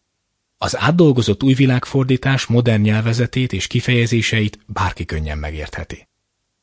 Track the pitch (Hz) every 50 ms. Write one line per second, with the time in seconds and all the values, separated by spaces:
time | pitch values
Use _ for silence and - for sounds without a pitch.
0 | _ _ _ _ _ _ _ _ _ _ _ _ - - - - 98 139 165 175
1 | 170 151 131 123 104 110 98 - - 135 131 123 139 131 123 127 - - - 139
2 | 135 131 131 123 - 139 135 127 - - 117 120 120 123 110 107 104 107 104 110
3 | 110 117 113 120 120 113 - 131 127 120 - 92 - - - 123 - - 123 120
4 | 117 107 120 113 107 - - 113 107 104 - - _ - 104 - 101 101 - -
5 | 87 - - 78 78 76 76 73 73 76 80 76 73 - - - 80 - - -
6 | - _ _ _ _ _ _ _ _ _ _ _